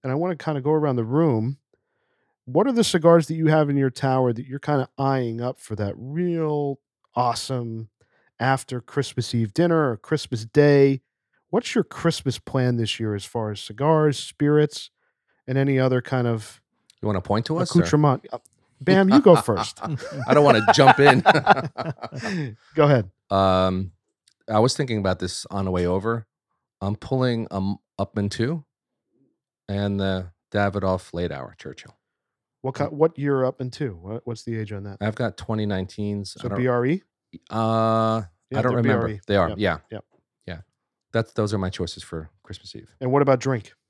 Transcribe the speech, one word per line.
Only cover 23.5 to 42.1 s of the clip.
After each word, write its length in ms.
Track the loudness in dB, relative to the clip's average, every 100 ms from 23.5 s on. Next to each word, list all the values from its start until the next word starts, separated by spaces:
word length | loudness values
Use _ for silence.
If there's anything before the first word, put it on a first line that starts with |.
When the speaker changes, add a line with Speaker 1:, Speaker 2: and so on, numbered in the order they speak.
| 4 2 -2 -6 _ _ _ _ _ -2
Speaker 2:
I 100 | 2
was 160 | 2 0
thinking 220 | -4 -2
about 200 | -2 -2
this 280 | -6 -8 -8
on 140 | -6
the 60 | -2
way 160 | -2 0
over. 400 | -2 -4 -6 -10 _ _ _ _ _
I'm 160 | -8 -8
pulling, 500 | -6 -2 -2 -2 -6
um, 280 | -6 -6 -6 _ -8
Upmann 320 | -6 -4 -4
two 340 | -4 -4 -4 -12 _ _ _ _ _ _ _ _ _ -8
and 320 | -4 -4 -2
the 300 | -2 -4 -8 _ _
Davidoff 640 | -2 0 0 -2 -2 -4
Late 180 | -8 -6
Hour 240 | -8 -14 -16
Churchill. 380 | -18 -18 -20 _ _ _ _ _ _ _
Speaker 1:
What 120 | -10
ki-, 100 | -6
what 340 | -6 0 0 0
year 240 | -2 0
Upmann 280 | 0 -2 -10
two? 220 | -8 -8 -8
What, 260 | -12 -12 -10
what's 160 | -12
the 120 | -8 -8
age 140 | -8
on 120 | -10
that? 120 | -12 -6
Speaker 2:
I've 140 | -6
got 220 | -2 -6 -6
twenty 300 | -6 -4 -2
nineteens. 600 | -4 -6 -8 -6 -6 -8
Speaker 1:
So 120 | -10
Speaker 2:
I 40 | -6
don't 100 | -2
Speaker 1:
B 80 | 0
R 200 | 0 0
E? 160 | -4 _ _ _ -20 _
Speaker 2:
Uh, 720 | -2 0 2 2 2 2 -2 -6 _ _
Speaker 1:
Yeah, 80 | -2
Speaker 2:
I 40 |
don't 100 | 0
Speaker 1:
they're 40 | 0
Speaker 2:
remember. 240 | 0 0 -2
Speaker 1:
B 60 |
R 40 | -8
E. 40 | -2
Speaker 2:
They 100 | 0
are. 120 | 0
Speaker 1:
Yep. 80 | 0
Speaker 2:
Yeah. 200 | -2 -4 _
Speaker 1:
Yep. 140 | -16 _ _ _ _ -16
Speaker 2:
Yeah. 120 | -16 -18 _ _ _ _
That's, 200 | -4 -4
those 180 | -4 -2
are 60 | -2
my 120 | -4
choices 320 | -4 -8 -8
for 280 | -14